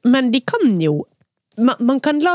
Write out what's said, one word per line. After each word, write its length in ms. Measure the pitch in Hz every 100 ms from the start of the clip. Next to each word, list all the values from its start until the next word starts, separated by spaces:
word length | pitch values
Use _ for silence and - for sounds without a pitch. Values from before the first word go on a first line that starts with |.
men 280 | 247 269 254
de 120 | 247
kan 320 | - 466 311 185
jo, 260 | 160 147 - _ _ _ _ -
man, 180 | 240 -
man 200 | 240 269
kan 160 | 302 294
la 140 | 339